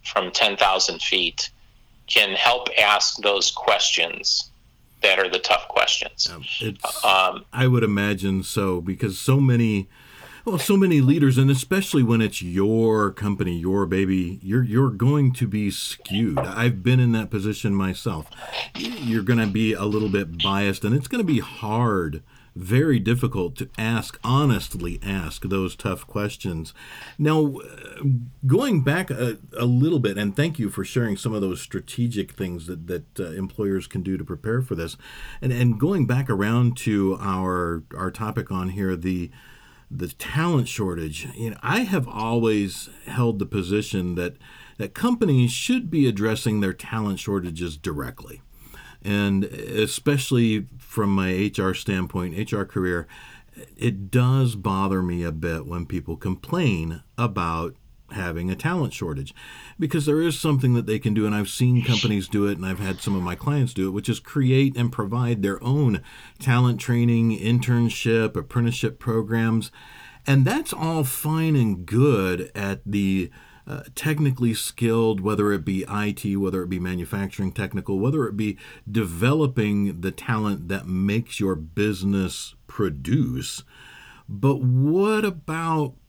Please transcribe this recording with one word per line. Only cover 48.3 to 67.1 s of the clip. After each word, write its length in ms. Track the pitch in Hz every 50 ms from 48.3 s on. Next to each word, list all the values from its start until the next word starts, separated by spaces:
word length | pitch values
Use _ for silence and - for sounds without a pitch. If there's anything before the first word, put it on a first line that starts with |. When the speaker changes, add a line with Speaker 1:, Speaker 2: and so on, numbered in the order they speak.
| - - - - - - - - - - - - - - -
Speaker 2:
And 400 | 101 101 101 101 101 98 95 98
especially 1200 | - - - - - - 107 107 104 - - - 147 147 139 127 - 135 120 117 110 110 107 95 - - -
from 320 | - - - 117 104 98 98
my 140 | 98 95 92
H 320 | 92 92 104 101 - -
R 140 | 95 95 92
standpoint, 600 | - - - 101 92 90 - - 95 90 90 80
H 160 | 95 110 -
R 120 | - 101 98
career, 420 | - - - 90 92 87 85 82 - - - - - - - - - - - - - -
it 340 | - 107 120 101 95 98 92
does 460 | - 123 123 127 131 135 131 120 110
bother 440 | 101 90 104 95 95 98 95 95 95
me 220 | 92 87 87 87
a 80 | 85 82
bit 340 | 78 78 80 85 82 80 73
when 220 | 73 87 87 85
people 300 | - - 87 76 - 82
complain 880 | - - 95 92 - - - - 180 175 127 98 82 80 82 82 82 - _ _
about 600 | - 120 117 95 98 87 85 82 82 82 85 127 _ _ - - - - -
having 400 | - 110 92 87 82 85 87 92
a 60 | 92
talent 360 | - - 160 180 180 143 95
shortage, 400 | - - 98 82 76 67 69 - - - - - - - - - - -
because 280 | 170 139 170 165 143
there 160 | 151 147 156
is 180 | 165 170 143 -
something 340 | - 156 147 135 127 127 123
that 120 | 120 -
they 120 | 104 110 110
can 160 | - 113 107
do. 100 | 110 104
And 120 | 107 104
I've 120 | 104 104 98
seen 360 | - - 127 123 123 120 120
companies 420 | 127 120 104 - 110 104 101 92
do 200 | - - 104 101
it, 100 | 101 101
and 100 | 80 95
I've 140 | 95 95 92
had 200 | 104 95 95 -
some 140 | - 117 98
of 80 | 95
my 140 | 90 87 87
clients 380 | - - 139 147 147 131 120 -
do 120 | 98 95
it, 60 | 95
which 160 | 92 104 - -
is 100 | 113 -
create 580 | - - - 147 135 127 131 135 139 135 135
and 140 | 120 120 117
provide 520 | - - 107 98 113 123 123 120 120 107
their 200 | 98 98 98 -
own 400 | 117 120 135 147 147 123 101 87 - - - - - - _ _
talent 400 | - 135 120 120 123 123 117 98
training, 580 | - - 120 120 120 120